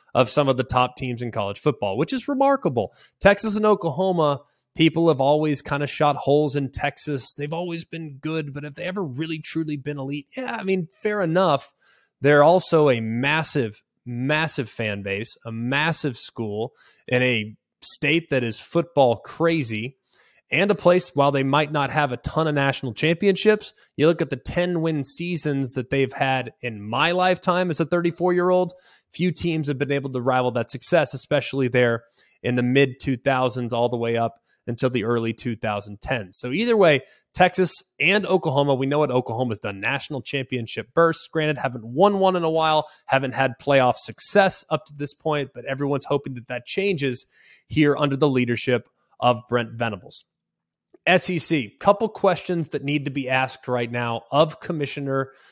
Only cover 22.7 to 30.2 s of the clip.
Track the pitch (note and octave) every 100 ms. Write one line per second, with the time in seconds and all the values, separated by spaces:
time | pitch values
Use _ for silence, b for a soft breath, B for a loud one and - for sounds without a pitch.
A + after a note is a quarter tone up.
22.7 | C3 C3 A2 D#3 E3+ G3 F#3+ G#3+ G#3+ -
23.7 | - b - D3+ E3+ D3+ B2+ - - F3+
24.7 | E3+ D#3+ D#3 C3+ - F3 F3 D3+ C#3 C3
25.7 | C3 A#2+ C#3 B2+ - C3+ C3 A#2+ - B2
26.7 | G#2+ G#2 B2 D#3+ F3+ F#3 F3+ - F3 F#3
27.7 | D#3 D#3+ F3 E3+ E3 F3+ F3+ F3+ F3+ F3+
28.7 | - b b b - F3+ D#3+ E3+ D#3+ C#3+
29.7 | C3 C#3 C#3 C3+ B2+